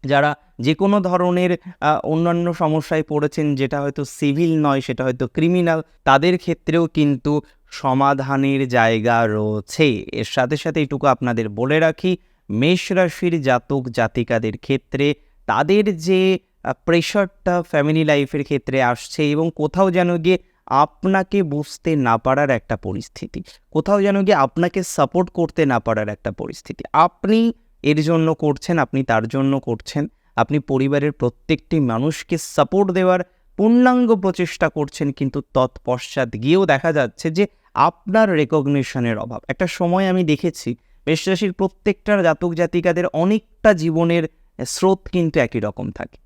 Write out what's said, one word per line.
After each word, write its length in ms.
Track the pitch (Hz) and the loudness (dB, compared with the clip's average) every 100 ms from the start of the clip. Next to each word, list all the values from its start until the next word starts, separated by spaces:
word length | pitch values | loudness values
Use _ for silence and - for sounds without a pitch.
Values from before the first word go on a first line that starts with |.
| 135 | 0
যারা 280 | 139 147 147 _ - | 2 2 -2 _ -4
যে 140 | 123 | -2
কোনো 260 | 156 196 208 | 2 2 2
ধরনের, 580 | 180 180 180 180 180 175 185 - | 2 0 2 2 0 -2 -6 -4
আহ, 260 | 151 156 - | -2 0 0
অন্যান্য 480 | 160 170 170 175 | 0 0 0 -2
সমস্যায় 480 | 165 160 156 - 156 | -2 0 0 0 -4
পড়েছেন, 520 | 151 147 147 - 151 | -2 -2 -2 -2 -2
যেটা 260 | 139 135 143 | 0 -2 -2
হয়তো 240 | 143 139 | -4 -6
সিভিল 580 | 139 - 147 143 170 160 | -10 -2 -2 0 0 2
নয়, 180 | 147 139 | 2 0
সেটা 240 | 131 123 | -2 -4
হয়তো 240 | 131 127 - | -4 -2 -4
ক্রিমিনাল, 540 | - 165 180 170 160 - _ | 0 2 2 2 0 -4 _
তাদের 340 | - 135 170 180 | 4 4 4 0
ক্ষেত্রেও 480 | - 160 - 165 165 | -2 -6 -2 0 0
কিন্তু 560 | 156 147 135 147 147 - _ _ | 2 0 0 -2 -2 -4 _ _
সমাধানের 960 | - 139 131 139 139 135 135 139 139 135 | -6 -2 2 2 2 -2 0 0 0 0
জায়গা 580 | 120 113 113 110 117 113 | 2 2 2 2 2 2
রয়েছে। 800 | 107 107 107 - - 151 107 - | 0 -2 -4 -6 2 2 2 -6
এর 120 | - | -8
সাথে 320 | 113 - 127 147 | -4 -2 -2 -2
সাথে 240 | 165 156 | -4 -2
এইটুকু 260 | 143 139 143 | -4 0 0
আপনাদের 420 | 123 127 117 110 | 0 0 -2 -4
বলে 320 | 101 127 156 | -4 -2 2
রাখি, 360 | 160 156 185 180 _ _ - | 0 0 -2 -4 _ _ -6
মেষ 420 | 104 147 180 - | 0 0 0 0
রাশির 500 | 185 180 - 180 165 | 0 0 0 -2 -2
জাতক 460 | 135 123 _ 139 123 | 0 0 _ -4 -4
জাতিকাদের 680 | 120 113 - 117 117 110 107 | -2 -2 -2 -2 -2 -2 -8
ক্ষেত্রে 560 | - 135 _ 135 143 147 _ _ - | -4 -4 _ -2 0 -2 _ _ -2
তাদের 500 | 107 151 202 208 170 | 0 2 2 2 -2
যে, 420 | 165 185 190 185 _ _ | 0 2 2 0 _ _
আহ, 80 | - 131 | -8 -6
প্রেশারটা 800 | - 170 - 208 190 _ - 175 | 0 0 2 -2 -2 _ -2 -2
ফ্যামিলি 420 | 165 151 147 156 | -2 0 2 2
লাইফের 380 | 156 143 139 151 | 2 2 0 -4
ক্ষেত্রে 400 | 143 139 - 135 | -2 -4 -2 0
আসছে 480 | 123 120 - - 151 | 0 0 -6 -2 0
এবং 200 | 147 165 - | 0 -2 -2
কোথাও 340 | 151 180 196 | -4 2 2
যেন 260 | 180 175 175 | 2 2 2
গিয়ে 220 | 165 180 _ _ - | 2 0 _ _ -2
আপনাকে 760 | 135 151 _ 185 196 185 202 | 2 2 _ 0 0 0 -2
বুঝতে 540 | 170 143 151 - 170 156 | 0 -4 -6 -6 -2 0
না 220 | 123 113 | 2 0
পারার 320 | 127 135 147 | 2 0 2
একটা 260 | 120 _ 110 | 0 _ -6
পরিস্থিতি, 640 | 98 95 - - - 185 - - _ | -6 -8 -10 -14 -12 -12 -14 -20 _
কোথাও 320 | 156 151 202 | -4 0 2
যেন 200 | 196 196 | 2 2
গিয়ে 120 | 190 | 2
আপনাকে 480 | 185 135 - 175 196 | 2 2 0 -2 -2
সাপোর্ট 480 | 175 - 143 175 185 | -4 -2 0 0 -2
করতে 360 | - 165 - 147 | -2 -4 0 0
না 140 | 120 | 0
পারার 280 | 117 110 107 | 0 -2 -4
একটা 240 | 104 113 | -6 -10
পরিস্থিতি, 520 | 101 - - - - - | -8 -12 -12 -14 -14 -4
আপনি 600 | 147 170 _ 196 220 233 - _ _ | 2 2 _ 0 2 2 -2 _ _
এর 200 | 143 151 | 0 2
জন্য 320 | 151 165 160 | 2 2 2
করছেন, 440 | 156 151 135 - 170 | 0 -2 -2 -2 -2
আপনি 260 | 127 135 | 0 -2
তার 220 | 131 113 113 | 0 0 0
জন্য 340 | 135 135 139 | -2 0 0
করছেন, 500 | 131 113 - 147 147 _ _ - | -2 -6 -6 -6 -6 _ _ -4
আপনি 220 | 117 147 | 0 -2
পরিবারের 540 | - 135 135 143 147 | 0 -2 0 0 -2
প্রত্যেকটি 680 | 143 123 - - 156 _ 160 | -2 -4 -4 -4 -4 _ 0
মানুষকে 580 | 131 113 143 151 - 165 | 0 0 -2 -6 -6 -6
সাপোর্ট 520 | - - 139 190 196 | -4 -2 0 2 0
দেওয়ার 300 | 180 185 185 180 _ _ - | 2 2 0 -2 _ _ -2
পূর্ণাঙ্গ 580 | 214 240 254 247 240 | 2 6 4 4 2
প্রচেষ্টা 540 | 220 190 175 175 - 160 | 2 0 -2 -6 -2 -2
করছেন, 440 | - 143 - 143 | -2 -6 -4 -6
কিন্তু 300 | 135 135 143 - | -2 -4 -4 -4
তৎপশ্চাৎ 800 | 135 127 - - 123 - - 123 107 | -2 -2 -4 -6 -6 -4 -4 -4 -2
গিয়েও 240 | 127 180 190 | 2 2 4
দেখা 260 | 135 165 | 2 2
যাচ্ছে 380 | 151 123 - 165 | 0 -2 -4 -4
যে 160 | 160 202 _ _ | 0 -2 _ _
আপনার 560 | - 160 - - 208 214 | 0 0 0 -2 2 2
রেকগনিশনের 880 | 165 135 156 139 143 127 135 120 107 | 2 2 0 0 0 -2 -2 -2 -4
অভাব। 220 | 113 117 - | -6 -10 -10
একটা 180 | 131 180 | -4 -4
সময় 420 | - 170 180 190 | -2 0 0 0
আমি 160 | 185 | 0
দেখেছি, 520 | 165 147 175 - - 123 _ _ - | 0 0 -2 -6 -10 -10 _ _ -4
মেষ 220 | 160 - | -2 -2
রাশির 240 | 190 202 | -2 -2
প্রত্যেকটা 680 | 180 190 _ 214 196 - 202 | -2 -4 _ -4 -4 0 2
জাতক 320 | 170 156 175 | 2 0 -2
জাতিকাদের 520 | 165 170 175 175 170 180 | -2 0 0 0 0 -2
অনেকটা 640 | 151 180 214 _ _ 220 | 0 0 0 _ _ 2
জীবনের 520 | 185 160 160 170 170 160 _ _ - 127 | 4 0 0 2 0 -2 _ _ -14 -10
স্রোত 420 | - 185 190 - | 0 0 0 -2
কিন্তু 280 | 180 165 156 | -2 0 0
একই 200 | 120 117 | -2 -2
রকম 300 | 104 - 98 | -6 -6 -10
থাকে। 280 | - - _ | -10 -14 _